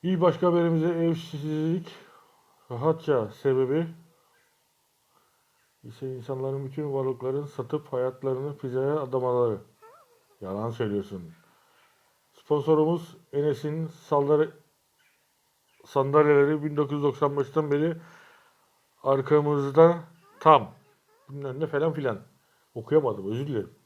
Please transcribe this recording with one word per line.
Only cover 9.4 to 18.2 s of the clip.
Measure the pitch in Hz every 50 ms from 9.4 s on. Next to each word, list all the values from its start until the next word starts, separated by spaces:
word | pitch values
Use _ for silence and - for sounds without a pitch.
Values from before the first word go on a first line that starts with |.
| 123 117 107 98 - _ _ _ - - - - _ _ _ _ _ _ _ _
Yalan | 104 92 95 101 110 117
söylüyorsun. | 113 113 120 107 101 101 95 - 101 92 87 82 82 _ _ _ _ _ _ _ _ _ _ _ _ _ _ _ _ _ _ _ _
Sponsorumuz | _ _ _ 151 147 139 156 160 151 156 156 175 170 165 - - - _ _ -
Enes'in | 143 147 151 139 - - 151 151 160 160
saldırı-, | 156 160 - - - 156 143 143 143 151 147 156 156 - - _ _ _ _ _ _ _ _ _ _ _ _ _ _ _ _ _ _ _ _ _ _ _ _ -
sandalyeleri | - - 143 135 139 139 151 151 147 147 143 143 143 156 151 143
bin | 151 147
dokuz | 147 151 135 147
yüz | 147 143
doksan | 147 135 143 151 143 139
beşten | 143 139 139 - 156 156 147
beri | 143 143 151 165 165 165 - - - -